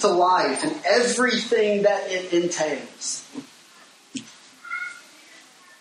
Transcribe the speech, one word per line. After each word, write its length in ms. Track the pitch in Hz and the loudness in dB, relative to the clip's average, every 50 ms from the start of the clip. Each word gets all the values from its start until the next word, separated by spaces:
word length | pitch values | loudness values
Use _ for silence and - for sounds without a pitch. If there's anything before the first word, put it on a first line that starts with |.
to 80 | - 202 | 0 2
life 540 | 180 175 175 175 - - 160 135 131 131 - | 4 4 4 4 4 4 2 0 -2 -2 -4
and 140 | 151 151 - - | -4 -6 -2 0
everything 1000 | 180 214 240 240 - 208 226 254 240 220 - - - 240 226 214 208 208 202 202 | 2 2 4 2 2 2 0 0 0 0 -2 -2 0 2 2 2 2 2 2 2
that 280 | 202 196 196 - - | 2 2 2 -2 -4
it 220 | 185 185 185 - 170 | -6 -6 -4 0 0
entails 920 | 175 175 170 - - 156 151 139 123 120 117 - - - - - - - - - 131 - - - - - - - - - - - - _ _ - - - - - - - - - - - - 719 762 740 719 1077 1077 - - - - - - - - - - - - - - - - | 0 0 0 -2 -2 -4 -4 -4 -6 -8 -12 -16 -12 -10 -8 -8 -10 -12 -14 -16 -16 -16 -16 -20 -20 -20 -20 -20 -20 -20 -20 -20 -20 _ _ -16 -16 -14 -16 -20 -20 -20 -20 -20 -20 -16 -14 -12 -12 -12 -12 -14 -18 -20 -20 -20 -20 -20 -20 -20 -20 -20 -20 -20 -20 -20 -20 -20 -20